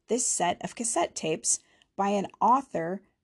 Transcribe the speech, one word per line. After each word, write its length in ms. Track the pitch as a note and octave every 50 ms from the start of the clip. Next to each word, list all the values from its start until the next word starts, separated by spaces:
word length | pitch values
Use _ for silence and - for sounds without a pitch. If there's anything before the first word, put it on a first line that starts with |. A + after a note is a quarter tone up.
| _ -
this 180 | G#3 B3 -
set 340 | - - - F3+ F3 - - -
of 100 | F3 -
cassette 400 | - A#3 - - E4+ E4+ - -
tapes 460 | - - D#3+ D#3+ - - - - - _ _ _ _ _ _ _
by 140 | - G3 G3+
an 180 | G3+ G3+ F#3 - - -
author 600 | - G#3+ B3 C4+ C4 - - F3 E3 E3 F#3 G#3 - _ _ _